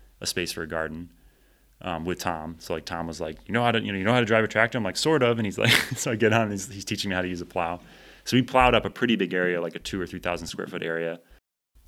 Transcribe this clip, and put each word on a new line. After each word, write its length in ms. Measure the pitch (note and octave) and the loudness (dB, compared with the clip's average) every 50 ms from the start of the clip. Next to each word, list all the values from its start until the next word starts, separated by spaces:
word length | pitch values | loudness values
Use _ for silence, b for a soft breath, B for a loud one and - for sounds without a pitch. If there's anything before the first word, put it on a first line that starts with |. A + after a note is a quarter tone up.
| b b b b - | b b b b -8
a 40 | |
space 260 | - - F#2+ F2 E2 - | -6 -4 -2 -4 -4 -4
for 100 | - E2 | -8 -8
a 60 | D#2 | -6
garden, 420 | E2 D#2+ D#2+ D#2+ D#2 D#2+ F2 E2+ b b b b b b b b b b b b b b - | -4 -4 -4 -4 -6 -10 -14 -14 b b b b b b b b b b b b b b -8
um, 240 | F#2 E2+ D#2+ D#2+ | -6 -6 -4 -2
with 140 | F2 F2+ - | -4 -4 -4
Tom. 360 | - F#2 E2+ D#2+ D#2 E2 E2+ E2 | -4 -6 -6 -6 -8 -10 -12 -12
So, 120 | - - F2 | -10 -8 -8
like, 140 | D#2+ D#2 | -8 -8
Tom 200 | - F2 E2 E2+ | -8 -6 -6 -6
was 140 | E2 D#2+ D#2 | -6 -8 -8
like, 160 | E2+ D#2+ D#2+ - - | -8 -10 -10 -12 -12
"You 60 | - F#2+ | -6 -4
know 100 | A#2 A#2+ | -2 0
how 100 | A#2 A2+ | 2 0
to, 80 | A2+ G#2 | 0 0
you 100 | G#2 G2+ | -2 -2
know, 60 | F#2+ | -2
you 60 | F#2+ | 2
know 100 | G#2 A#2+ | 2 4
how 60 | B2 | 4
to 60 | A#2+ | 4
drive 180 | G#2+ A2+ A2 A2 | 4 4 4 2
a 40 | G#2 | 2
tractor?" 300 | - G#2+ A2+ A#2+ - B2+ | 2 2 2 2 2 -2
I'm 60 | A2 | -4
like, 120 | F#2+ F#2 | -4 -4
"Sort 260 | - - D3+ D#3+ D3+ B2+ | -2 0 2 2 4 4
of." 160 | A#2 A#2+ A2+ | 2 2 2
And 60 | A2 | 0
he's 140 | G2+ F#2 - | -2 -2 2
like, 120 | G#2 A#2 | 4 4
<laughs> 260 | A#2 - - - B2+ - | 4 4 4 0 -4 -6
so 140 | - D3 A#2 | -4 -2 0
I 40 | |
get 160 | A2 A#2 G#2+ G#2+ | 4 4 6 6
on, 100 | A2+ A2+ | 6 4
and 80 | G#2 G#2 | 2 -2
he's, 180 | F#2+ F#2+ A#2 | -6 -8 -8
he's 140 | G2 G2 F#2+ | -10 -12 -8
teaching 240 | - G#2+ G2 G2 G2+ | -6 -6 -4 -4 -2
me 40 | F#2+ | -2
how 60 | F#2 | 0
to 80 | F#2 F2+ | -2 -2
use 140 | F2+ F2 F2 | -4 -6 -8
a 40 | |
plow. 320 | F2 - F#2 E2+ E2+ E2+ F2 B B B B B B B B B | -6 -4 -2 -2 -2 -4 -6 B B B B B B B B B
So 120 | B - | B 4
we 60 | B2+ B2+ | 4 4
plowed 340 | B2 - C3 B2+ B2 A#2 | 6 6 6 6 8 6
up 80 | A2 F#2+ | 6 4
a 60 | G2 | 2
pretty 260 | - - B2 A#2+ A2+ | -4 0 0 2 2
big 180 | G#2 F#2+ F2 F#2 | 2 2 0 0
area, 260 | F#2 F2+ F2+ F2+ E2+ | 0 2 2 2 0
like, 140 | E2+ E2+ D#2+ | -2 -4 -6
a 60 | E2+ | -8
two 200 | - - - G2 | -10 -8 -6 -6
or 60 | F2+ | -6
three 140 | E2 - F2+ | -6 -8 -6
thousand 260 | - F2+ F2 E2 E2+ | -4 -4 -4 -4 -4
square 220 | E2 - - F2+ - | -8 -8 -8 -8 -8
foot 160 | - F2 - | -8 -6 -4
area. 340 | E2+ E2 E2 E2 E2 E2 E2+ b b b b b _ _ _ _ _ _ - _ | -4 -4 -2 -2 -4 -6 -8 b b b b b _ _ _ _ _ _ -20 _